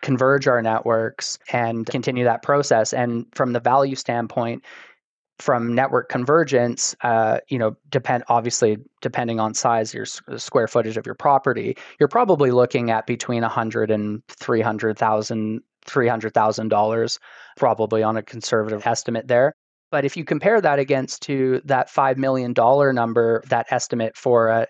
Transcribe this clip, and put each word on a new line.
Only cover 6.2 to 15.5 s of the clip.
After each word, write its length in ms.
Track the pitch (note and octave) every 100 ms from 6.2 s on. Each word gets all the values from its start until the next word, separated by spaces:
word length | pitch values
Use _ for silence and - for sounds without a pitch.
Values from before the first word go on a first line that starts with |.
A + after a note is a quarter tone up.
| B2 D#3+ D3 C3 A#2+ A#2 - -
uh, 380 | B2 A2+ A2 A#2+ -
you 100 | C3
know, 160 | A2 - -
depend-, 360 | C#3 - B2 -
obviously 480 | A#2+ A#2 - A2+ G#2+ C3+ _
depending 400 | B2+ - A#2+ A2+
on 140 | A2
size, 400 | G#2+ B2+ A#2 A2
your 80 | A2+
s-, 180 | A2 - - A#2
square 320 | - C3+ A2
footage 300 | A#2+ A2 A2
of 80 | A2+
your 80 |
property, 600 | A2 D3+ E3 - A2+ A2 - - -
you're 80 | C#3+
probably 440 | A#3 A#3 D#3+ C3+
looking 400 | B2 B2 B2+ A#2
at 160 | A2 -
between 380 | A#2+ - A#2+
a 40 | A2+
hundred 420 | B2 A2+ A2+ A2
and 320 | G#2+ G#2 G#2+ -
three 320 | - - A#2
hundred 380 | A2 G#2+ A2 G#2
thousand, 640 | A2 G#2+ G#2+ A2+ G#2+